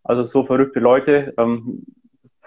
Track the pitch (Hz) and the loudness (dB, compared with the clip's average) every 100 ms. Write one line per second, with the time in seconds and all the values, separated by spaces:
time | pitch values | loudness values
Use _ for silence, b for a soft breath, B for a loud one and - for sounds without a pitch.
0 | - 120 117 139 131 131 135 127 120 131 | -4 -2 0 -2 0 0 0 2 2 2
1 | 143 143 139 - 117 117 117 - - - | 2 0 0 -4 -2 -2 -8 -14 -16 -20
2 | _ _ _ _ | _ _ _ _